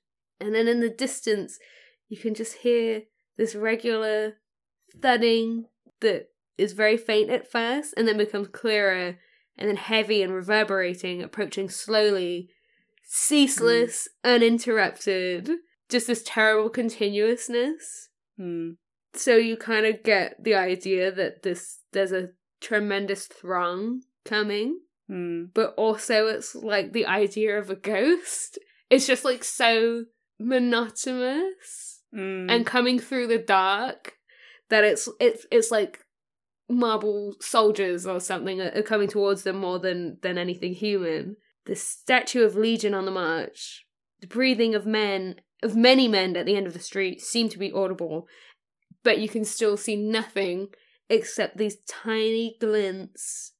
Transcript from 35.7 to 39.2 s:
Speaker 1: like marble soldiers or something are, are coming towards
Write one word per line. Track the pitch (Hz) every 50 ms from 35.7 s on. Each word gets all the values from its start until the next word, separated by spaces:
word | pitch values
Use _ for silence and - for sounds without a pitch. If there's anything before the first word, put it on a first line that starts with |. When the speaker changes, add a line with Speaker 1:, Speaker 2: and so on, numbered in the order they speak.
Speaker 1:
like | 233 214 202 185 - - _ _ _ _ _ _ _ _ _ _ _ _ _ -
marble | 240 247 240 226 220 214 208 214 202 208 208 202 202 -
soldiers | - - - 233 220 214 214 202 196 185 180 175 180
or | 190 185 180
something | 180 - 190 175 - 190 190 185
are, | 185 170 -
are | -
coming | 214 - 220 208 202 196
towards | - 208